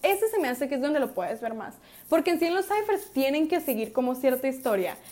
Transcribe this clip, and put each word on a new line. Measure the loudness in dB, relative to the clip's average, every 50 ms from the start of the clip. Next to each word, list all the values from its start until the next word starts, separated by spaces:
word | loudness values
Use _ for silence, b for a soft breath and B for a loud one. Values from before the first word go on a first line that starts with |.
Ese | 0 2 2 2 0 0
se | 0 0
me | 0 0
hace | -2 -2 -2 -2
que | -2
es | 0
donde | 0 0 2 0
lo | 0 0 -2
puedes | -4 -4 -4 -4 -4
ver | -6 -6 -6
más. | -8 -10 -12 -14 -16 B B B B B B
Porque | 2 2 4 4
en | 2 2
sí | 2
en | 2 2
los | 0 0
cyphers | 0 0 0 0 0 0 -2 -2 -4
tienen | -2 0 0 2 2 2 0 2
que | 0 0
seguir | 0 0 -2 -2 -2 -4
como | -2 0 0 0 0
cierta | 0 2 2 2 2 0 -2
historia. | -2 -2 -2 0 0 2 0 -2 -4 -8 B B